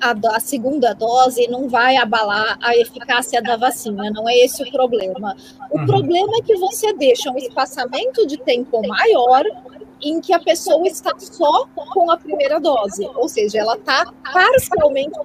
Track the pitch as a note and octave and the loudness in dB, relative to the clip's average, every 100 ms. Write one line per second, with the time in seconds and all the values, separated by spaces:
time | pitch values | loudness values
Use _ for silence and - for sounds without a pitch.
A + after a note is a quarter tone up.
0 | B3 A3 A3 A3 - C4+ B3 D4 A#3 - | -4 -2 -2 -2 -4 -4 -2 0 0 0
1 | A3+ B3 B3+ B3+ A#3+ B3 C4+ A#3 B3 C4 | 0 4 4 2 -2 -2 -2 2 4 4
2 | A#3 A3+ G#3+ G#3 A3 - A#3 A#3+ A#3 - | 2 0 0 -2 -2 -2 0 2 2 -4
3 | A#3+ B3 C4 A#3+ A3+ A3+ B3+ C4 A3+ G3+ | -4 -2 -2 -2 -2 0 0 -2 -8 -6
4 | G#3 G#3+ A#3 B3 B3+ B3+ B3+ C4 B3+ A#3 | -6 -4 2 4 4 2 -4 0 0 0
5 | F#3+ F#3+ G#3 F#3+ - - - - - G4 | -4 -6 -8 -10 -14 -20 -6 -2 0 2
6 | C#4+ F4 G4+ A4+ A4 G4 F#4+ - G#4+ F#4 | 2 0 0 0 0 0 0 -2 -4 2
7 | C4+ A#4 C#4+ B3+ B3+ C#4 C#4 D4 B3+ C4 | 2 2 0 -6 -6 -4 -4 -4 -6 -4
8 | A#4+ C5 E4 C#4+ - A#3+ C4 A3+ G#3+ G#3 | -2 0 0 -2 -2 -2 -2 -4 -2 0
9 | G#4+ E4+ B3 C4 F#4 - - - - - | 2 4 6 4 2 -4 -14 -20 -20 -10
10 | D4 D#4+ E4 E4+ E4+ E4 F#4+ D#4 F#4 - | -6 -4 0 0 2 -2 2 2 0 -4
11 | - - - - D4 F4 C5+ - C#4+ G4 | -6 -8 -10 -2 2 2 0 -10 -4 0
12 | E4+ E4+ D4 D4 C#4 D#4 D#4 B3+ G3+ G3 | 2 0 -2 -2 0 0 0 0 -2 -6
13 | G3+ - D#4 B3 G#3 G#3+ G#3+ - - C4+ | -8 -4 -4 -2 -4 -2 -2 -2 0 -2
14 | E4+ - C#4 C#4+ F#4+ C5 - F4+ D4 C4+ | -2 -8 -2 2 4 4 2 2 2 2
15 | C#4+ D#5+ | -4 -8